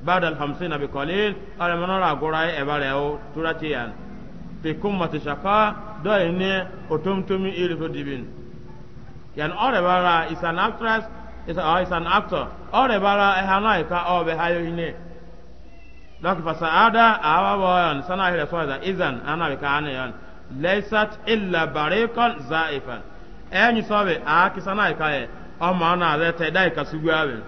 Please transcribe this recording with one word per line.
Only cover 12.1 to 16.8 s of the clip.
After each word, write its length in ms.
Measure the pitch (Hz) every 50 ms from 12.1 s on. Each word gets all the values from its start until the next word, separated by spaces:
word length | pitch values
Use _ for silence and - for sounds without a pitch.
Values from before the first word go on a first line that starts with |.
| 185 208 208 - 190 156 127 131 - - - - -
Ọ̀rẹ́ 260 | 208 254 262 226 202
bá 160 | 190 202 202
ra 140 | 202 202 196 196 185
ẹ̀ 60 | 196 196
hànà 320 | 185 196 208 220 214 180
ìka 180 | 156 - 175 175 170 175
ọ̀ 160 | 180 175 170
bẹ̀ 100 | 165 160 160
ha 80 | 170 170
yóò 160 | 175 175 170
hinẹ̀. 280 | 165 170 170 165 156 - - - - - - - - - - - - - - - - - - - - - - - - - - -
Dọ́kì 180 | 170 190 165 160
fasa 240 | 165 160 160 170 160
ada 520 | 160 180